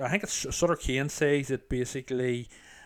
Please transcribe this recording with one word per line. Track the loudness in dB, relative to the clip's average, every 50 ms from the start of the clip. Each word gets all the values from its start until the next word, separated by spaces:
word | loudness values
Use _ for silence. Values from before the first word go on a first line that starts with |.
I | -2 0
think | 0 -2 -2
it's | -2 -4 -4 -4 -4 -2
Sutter | 2 2 2 2
Kane | 2 0 0 0 0 0 0
says | 0 2 2 4 4 2 2 0
that | -2 -4 -2 -2
basically | -2 -2 -2 -2 -4 -6 -6 -2 -2 0 0 0 0 -2 -4 -8 -14 -20 -20 -20 -20 -20 -20